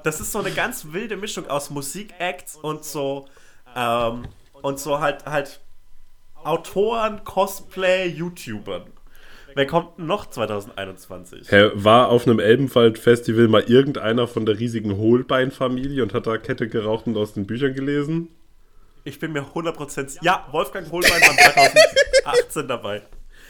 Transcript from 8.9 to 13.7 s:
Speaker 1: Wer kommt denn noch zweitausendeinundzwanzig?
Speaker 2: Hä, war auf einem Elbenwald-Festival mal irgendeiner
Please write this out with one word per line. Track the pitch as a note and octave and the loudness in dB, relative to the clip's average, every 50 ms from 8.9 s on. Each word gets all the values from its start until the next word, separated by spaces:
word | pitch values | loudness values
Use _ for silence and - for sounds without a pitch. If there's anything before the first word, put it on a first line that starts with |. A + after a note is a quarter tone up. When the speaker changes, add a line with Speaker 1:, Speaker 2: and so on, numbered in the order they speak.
| - - - - - - - - - - - - C#3 | -20 -20 -20 -20 -20 -20 -20 -20 -20 -20 -20 -8 -2
Speaker 1:
Wer | C#3 C#3 C3+ | -2 -2 0
kommt | E3+ E3+ E3+ F3 - - | 0 -2 -2 -4 -12 -12
denn | F3 | -6
noch | D3+ F#3 G#3 - - | -4 -4 -6 -6 -8
zweitausendeinundzwanzig? | - C3+ A2+ G#2+ G#2+ G2+ G2 - - - G2 F#2+ F#2 - - - F#2+ F2 D#2+ - - - - - - | -8 -6 -4 -4 -4 -6 -8 -10 -12 -12 -12 -12 -12 -16 -18 -18 -18 -18 -18 -18 -20 -14 -2 4 6
Speaker 2:
Hä, | G2+ G#2 G#2+ - | 6 6 6 4
war | G#2 G2 G#2+ A2+ B2 B2+ G2+ | 4 6 8 8 8 8 6
auf | A#2+ A#2+ - | 4 4 4
einem | C3+ A#2 G#2+ | 4 4 4
Elbenwald-Festival | F2 G#2 A#2 B2+ C#3 B2+ - B2+ A#2 A#2 A2 - - A#2+ A#2 A#2 - - A2+ A2 A#2 | 6 6 6 4 4 2 4 6 6 6 4 4 4 4 4 4 4 0 2 4 6
mal | A2 A2 G#2+ - | 6 6 4 4
irgendeiner | - | 6